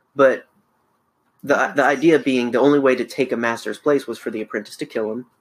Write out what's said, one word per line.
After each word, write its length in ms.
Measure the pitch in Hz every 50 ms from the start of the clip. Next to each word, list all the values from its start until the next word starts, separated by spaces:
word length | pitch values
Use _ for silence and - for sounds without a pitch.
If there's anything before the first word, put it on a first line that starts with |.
| _ _ _
But 300 | 139 139 131 120 - - _ _ _ _ _ _ _ _ _ _ _ _ _ _ _ _ _ _ _ -
the, 280 | 135 139 107 131 127 95
the 80 | 147 135
idea 340 | 131 143 131 135 170 165 143
being 320 | - 143 131 127 120 120
the 80 | 113 120
only 200 | 123 143 147 147
way 180 | 135 135 127
to 80 | 117 117
take 260 | - - - 135 127
a 60 | 127
master's 420 | 117 120 117 117 117 - 107 104 -
place 280 | _ 147 147 139 139
was 120 | - 113 -
for 120 | - 127
the 100 | 110 110
apprentice 340 | 107 - - 110 104 - - -
to 80 | 151
kill 260 | 143 - 117 110 107 110
him. 140 | 120 127 - _ _